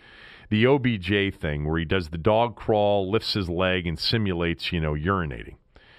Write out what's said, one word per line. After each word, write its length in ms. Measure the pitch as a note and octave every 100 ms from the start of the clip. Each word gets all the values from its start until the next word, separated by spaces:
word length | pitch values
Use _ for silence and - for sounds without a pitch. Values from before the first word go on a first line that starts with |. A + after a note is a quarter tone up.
| - - - - -
the 180 | G#2+ A#2+
O 140 | C#3+
B 180 | B2 G#2+
J 320 | F2 G2+ G2
thing 340 | - D#2 D2
where 140 | D2 E2
he 60 |
does 240 | D#2+ F#2+ D#2
the 100 | E2
dog 380 | G#2+ A2 A#2+ -
crawl, 520 | - G#2+ G#2 G2+ F#2
lifts 260 | G#2+ -
his 140 | G#2+ F2
leg, 380 | E2+ F#2 F#2 E2+
and 100 | D#2
simulates, 760 | - A#2 G2+ E2+ E2+ E2 -
you 80 | F2
know, 140 | D#2
urinating. 600 | D2+ E2+ G2 D#2 A1+ - - _ - -